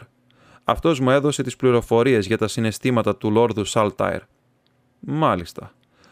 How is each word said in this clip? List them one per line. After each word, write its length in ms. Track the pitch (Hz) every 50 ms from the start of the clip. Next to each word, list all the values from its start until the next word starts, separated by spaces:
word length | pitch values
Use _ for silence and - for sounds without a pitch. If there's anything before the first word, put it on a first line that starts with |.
| - - _ _ _ _ _ _ _ _ - _ _
Αυτός 360 | - 117 - - 165 160 127
μου 100 | 131 127
έδωσε 340 | 131 143 135 147 135 - 127
τις 120 | 123 -
πληροφορίες 720 | - 127 127 120 117 - - 113 113 120 139 123 107 95
για 120 | 95 110
τα 100 | 104 110
συναισθήματα 680 | 104 - 120 113 110 98 - - 131 123 113 101 107 98
του 160 | - - 107
Λόρδου 340 | 107 113 120 110 104 107 98
Σάλταϊρ. 560 | - - 117 107 101 - - 101 92 85 - - _ _ _ _ _ _ _ _ _ _ _ _ _ _ _
Μάλιστα. 720 | - - 139 156 160 127 101 90 85 - - - - - _ _ _ _ _ _ _ _